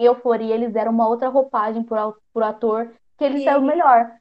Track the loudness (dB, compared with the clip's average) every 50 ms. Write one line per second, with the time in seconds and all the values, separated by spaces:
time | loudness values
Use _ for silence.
0 | 2 2 2 2 0 -2 -2 -2 0 -2 -2 -2 -2 -2 -2 -2 -2 0 0 0
1 | 0 0 0 -2 -2 0 0 0 0 0 -2 -2 -2 -2 -4 -6 -6 -4 -4 -4
2 | -4 -4 -8 -12 _ _ _ -4 -4 -4 -4 -4 -2 -2 -2 -2 -4 -8 -12 _
3 | _ _ _ _ -4 -2 -2 -2 0 0 0 2 2 0 0 2 4 6 6 4
4 | 4 0 -6 -16